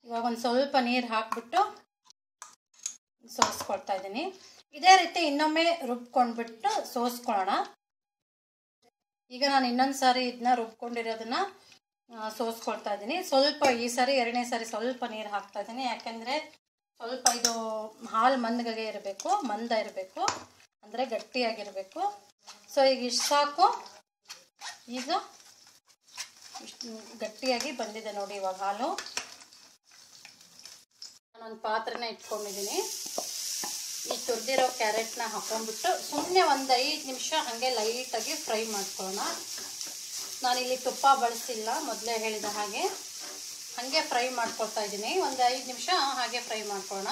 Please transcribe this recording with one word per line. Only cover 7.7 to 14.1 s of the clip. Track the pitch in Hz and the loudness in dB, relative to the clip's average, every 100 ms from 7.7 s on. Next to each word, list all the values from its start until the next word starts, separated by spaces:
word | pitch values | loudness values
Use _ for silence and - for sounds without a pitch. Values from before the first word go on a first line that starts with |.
| - _ _ _ _ _ _ _ _ _ _ _ _ _ _ _ | -8 _ _ _ _ _ _ _ _ _ _ _ _ _ _ _
ಈಗ | 254 277 | 0 4
ನಾನು | 269 247 | 6 4
ಇನ್ನೊಂದು | 240 269 | 4 4
ಸಾರಿ | 269 262 247 247 | 6 4 6 2
ಇದನ್ನ | 247 240 | 0 4
ರುಬ್ಕೊಂಡಿರೋದನ್ನ, | 247 226 - 240 233 226 226 226 285 392 - - - _ _ _ | 4 2 -6 -6 -4 -2 -4 -2 -2 -2 -4 -20 -20 _ _ _
ಆ, | 233 214 | -8 -8
ಸೋಸ್ಕೊಳ್ತಾ | 214 226 226 - 214 - | -2 -4 -2 -4 -4 -2
ಇದ್ದೀನಿ. | 202 208 339 | -4 -2 -4
ಸ್ವಲ್ಪ | - 269 285 294 285 | 4 6 6 6 4
ಈ | 240 240 | 4 0
ಸಾರಿ, | 240 254 | 2 4